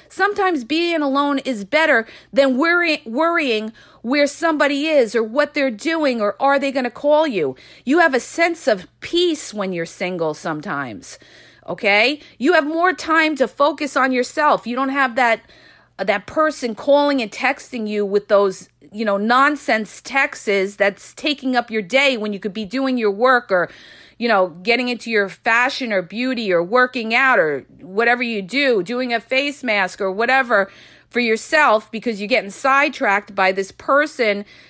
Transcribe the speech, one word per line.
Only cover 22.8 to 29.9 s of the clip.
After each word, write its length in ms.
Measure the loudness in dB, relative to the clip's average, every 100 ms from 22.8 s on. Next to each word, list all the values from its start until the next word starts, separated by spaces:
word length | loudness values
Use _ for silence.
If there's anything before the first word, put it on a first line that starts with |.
| -2 0
your 140 | 0
work 400 | 2 4 2 2
or, 160 | 0 0 -6 -20 -20 -20 -4
you 120 | 0
know, 260 | 2 2 -2
getting 240 | 0 0 0
into 240 | -6 -2
your 160 | -2 -2
fashion 640 | -4 0 2 0 -2 -4
or 100 | -4
beauty 520 | -4 -4 -4 -4 0
or 100 | 0
working 500 | 2 2 2 0 -2
out 260 | 0 2 2
or 260 | 2 -2 -8 -20
whatever 420 | -8 0 2 2
you 180 | -2 -6
do, 400 | -4 -2 0 0
doing 300 | 0 -4 -2
a 60 | -4
face 440 | -2 -2 -2 -4
mask 360 | -2 0 -2